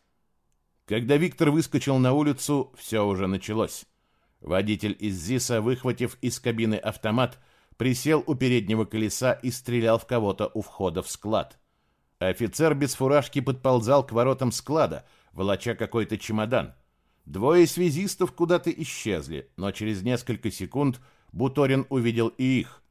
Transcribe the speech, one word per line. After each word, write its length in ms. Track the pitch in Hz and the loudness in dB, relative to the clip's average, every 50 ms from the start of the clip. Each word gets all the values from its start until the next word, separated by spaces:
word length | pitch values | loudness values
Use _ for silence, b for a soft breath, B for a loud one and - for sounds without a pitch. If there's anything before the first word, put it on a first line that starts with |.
| _ _ _ _ _ _ _ _ _ _ _ _ _ _ _ _ _ | _ _ _ _ _ _ _ _ _ _ _ _ _ _ _ _ _
Когда 300 | - 104 117 123 120 143 | -4 -2 -2 2 4 4
Виктор 340 | 147 180 180 - - 165 147 | 4 4 0 0 2 2 4
выскочил 480 | 147 160 156 - - 135 - 139 135 131 | 4 4 2 0 -2 -2 0 2 2 4
на 140 | 127 127 | 4 4
улицу, 600 | 135 147 151 147 135 139 - - 147 139 127 - - | 4 4 2 2 0 -2 -2 0 0 0 -2 -4 -8
все 300 | - - - 110 107 104 | -16 -8 -2 0 2 2
уже 200 | 101 98 92 98 | 2 2 0 0
началось. 600 | 95 98 92 - - 107 110 101 - - - - _ _ _ _ _ _ _ _ _ _ _ | 0 -2 -2 -4 -4 -2 -2 -2 -2 -4 -10 -16 _ _ _ _ _ _ _ _ _ _ _
Водитель 560 | - - 90 95 104 107 107 92 107 104 - - | -6 -2 0 0 0 0 -2 -2 -2 -4 -4 -4
из 180 | 107 104 95 | -4 -6 -6
зиса, 440 | 90 76 98 131 123 - - 120 110 | -6 -4 -2 -2 -2 0 0 0 0
выхватив 580 | 107 123 127 123 - 127 107 - 123 120 - - | 0 0 -2 0 -2 -4 -2 -2 -4 -6 -6 -6
из 200 | - 123 120 - | -6 -4 -4 -2
кабины 340 | - 123 113 113 113 110 107 | -4 -4 -2 0 0 0 0
автомат, 640 | - - 107 - - - 107 107 127 123 117 - b b b b b b b b | 0 -2 -6 -6 -4 -2 0 2 2 0 0 -2 b b b b b b b b
присел 460 | - - 131 123 127 - 147 156 147 - | -2 0 0 0 0 2 2 2 2 2
у 80 | - 139 | -2 -2
переднего 500 | 127 131 123 123 120 101 92 110 110 104 | 0 2 2 2 2 2 0 0 0 0
колеса 480 | - 107 110 110 101 - - 131 127 | -2 -2 -2 -2 -2 -2 0 0 0
и 180 | - - - 127 | 0 0 -2 -6
стрелял 480 | 123 - - - 120 120 113 113 113 113 | -6 -6 -6 -4 -2 0 2 2 2 2
в 80 | - | 0
кого-то 440 | - 123 117 107 101 95 - 107 - | -2 -2 0 0 0 0 -2 -4 -4
у 100 | - 110 | -4 -8
входа 400 | - - - - 95 90 80 92 | -8 -8 -6 -4 -2 -2 -2 -4
в 80 | - - | -6 -6
склад. 480 | - - - 104 110 95 - - - _ _ _ _ _ _ _ _ _ _ _ _ _ | -10 -10 -4 -2 -2 -2 -2 -4 -10 _ _ _ _ _ _ _ _ _ _ _ _ _
Офицер 560 | 90 95 90 - 120 98 - - 160 160 143 | -2 -2 0 0 -4 -4 0 2 2 2 2
без 200 | 139 147 131 - | 2 0 -4 -2
фуражки 460 | - 135 131 143 147 131 - - 139 | 0 2 4 4 4 2 2 -4 -4
подползал 680 | 127 139 123 127 - 131 127 120 101 120 139 143 135 | -2 -2 -4 0 2 2 2 2 4 4 4 4 4
к 60 | - | 2
воротам 400 | 110 117 123 135 127 - 131 120 | 0 2 2 2 2 0 0 -2
склада, 540 | - - - 127 147 160 135 82 78 69 b b b b b b | -2 -4 -6 -2 0 0 0 0 -2 -8 b b b b b b
волоча 420 | b - 95 101 98 92 - 120 110 | b -4 -2 0 -2 -2 -2 -4 -4
какой-то 440 | - 110 - - 117 104 - 110 101 | -4 -6 -4 -2 -2 -2 -2 -4 -6
чемодан. 560 | - - 107 107 107 117 127 107 69 - - _ _ _ _ _ _ _ _ _ _ | -6 -4 -2 -2 -2 0 0 -2 -2 -4 -10 _ _ _ _ _ _ _ _ _ _
Двое 420 | - 73 95 113 143 170 180 170 | -12 -6 0 2 4 6 6 6
связистов 640 | - - 170 180 165 135 165 202 196 - - 185 - | 6 4 2 0 0 0 0 -4 -6 -2 -2 -4 -4
куда-то 380 | - - 170 160 180 170 - 170 | 0 -2 2 2 2 0 0 -4
исчезли, 800 | - - 160 - - - - 110 95 78 69 73 80 69 - - _ | -4 -4 -8 -8 -8 -6 -4 -4 -4 -4 -4 -8 -10 -12 -12 -12 _
но 140 | - 95 101 | -6 -6 -6
через 300 | 92 - 107 110 107 95 | -6 -4 -4 -4 -4 -4
несколько 480 | 92 123 123 120 - - 110 - - 104 | -2 -2 -2 -2 -2 -6 -8 -6 -6 -8
секунд 500 | - - 95 - - 135 143 135 123 b b b b b b b | -6 -6 -10 -6 -2 0 0 0 -2 b b b b b b b
Буторин 540 | - - 127 131 127 147 139 131 135 135 131 - | -6 -4 -4 -2 2 2 2 2 2 0 0 -2
увидел 400 | 135 127 117 120 117 117 113 110 | -2 0 0 2 2 2 0 0
и 160 | - - 127 | 0 0 0
их. 360 | 131 131 113 - - - - _ _ | 2 2 0 0 -4 -10 -20 _ _